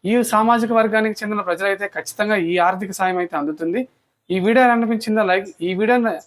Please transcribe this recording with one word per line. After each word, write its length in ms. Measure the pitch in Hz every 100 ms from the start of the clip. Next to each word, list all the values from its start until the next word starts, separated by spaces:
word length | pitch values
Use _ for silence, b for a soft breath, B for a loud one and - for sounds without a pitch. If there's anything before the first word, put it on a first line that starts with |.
| 185
ఈ 20 | 240 233
సామాజిక 400 | 214 226 233 226 226
వర్గానికి 380 | 220 220 220 208
చెందిన 220 | 208 208 185
ప్రజలైతే 380 | 170 196 196 202
ఖచ్చితంగా 420 | - - - 208 208 170
ఈ 60 | 180 175
ఆర్థిక 260 | 190 196 196
సాయం 200 | 190 180
అయితే 160 | 175 -
అందుతుంది. 440 | 160 156 165 208 262 _ _ _ _
ఈ 80 | 185 190
వీడియో 180 | 240 247
ఎలా 80 | 233
అనిపించిందో 460 | 226 226 220 214 202
లైక్, 180 | 185 196 - 175
ఈ 20 | 185
వీడియోని 320 | 214 247 226 180